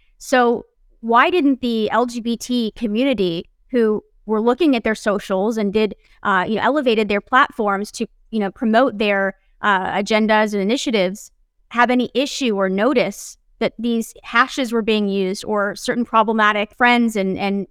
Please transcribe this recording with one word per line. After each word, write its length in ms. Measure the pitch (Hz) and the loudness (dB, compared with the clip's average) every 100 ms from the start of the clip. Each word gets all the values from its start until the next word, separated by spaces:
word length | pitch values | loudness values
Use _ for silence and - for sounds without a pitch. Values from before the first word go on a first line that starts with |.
| _ _ | _ _
So 480 | - 254 240 240 - _ _ _ | 0 2 2 0 -6 _ _ _
why 280 | 226 233 320 | 0 2 4
didn't 320 | 359 277 262 | 2 2 0
the 300 | 240 226 214 | -2 -2 0
L 160 | 220 247 | 0 -2
G 140 | 240 | -4
B 140 | 226 | -6
T 380 | 226 - 247 220 - | -6 -4 -2 -4 -4
community 720 | 226 214 277 214 180 165 - _ _ | -4 0 0 0 -2 -4 -10 _ _
who 320 | 240 220 214 - _ | 0 2 0 -6 _
were 160 | - 220 | -4 0
looking 340 | 233 254 330 | 0 2 2
at 100 | 247 | 2
their 100 | 220 | 0
socials 640 | 214 226 196 - 190 208 220 | -2 -2 -2 -2 -2 0 0
and 120 | 202 | 0
did, 240 | 214 214 - _ _ | 0 -2 -4 _ _
uh, 240 | 208 190 185 | -2 0 0
you 60 | |
know, 80 | 214 | 0
elevated 480 | 233 302 254 220 214 | 0 2 2 2 0
their 100 | 202 | -2
platforms 720 | - 254 - - 208 196 208 | 0 2 2 0 -2 -2 -4
to, 140 | - 226 _ _ | -8 -10 _ _
you 100 | 220 | -4
know, 100 | 190 | -4
promote 460 | - 220 220 262 202 | -2 2 4 2 2
their, 380 | 214 196 196 - _ _ | 0 0 -2 -4 _ _
uh, 320 | 208 190 185 | 0 0 0
agendas 600 | 185 202 214 214 214 214 | -2 0 2 4 2 2
and 80 | 208 | 0
initiatives 680 | 196 285 285 220 185 202 - _ _ _ _ | 0 -2 0 0 0 -4 -16 _ _ _ _
have 220 | 233 240 | 0 2
any 200 | 254 233 | 2 0
issue 420 | 240 277 - 254 196 | -2 -2 -2 -2 0
or 140 | 190 | 0
notice 640 | 190 233 247 180 - - - _ - | 0 2 2 0 -4 -14 -20 _ -4
that 160 | - - | -4 -2
these 360 | 240 233 226 - | -2 -2 -4 -12
hashes 500 | - 233 262 - 247 | -2 0 0 -2 -2
were 80 | 233 | -2
being 280 | 214 214 202 | 0 0 0
used 360 | 196 185 202 | 0 -2 -4
or 320 | - 208 202 - | -4 -2 -2 -4
certain 300 | - 240 233 | -4 -4 0
problematic 680 | 226 214 220 208 208 214 | 0 2 2 2 0 -4
friends 420 | - 247 240 233 214 | 2 2 4 2 0
and, 200 | 190 185 | -2 -2
and 300 | 196 196 185 | -2 -2 -4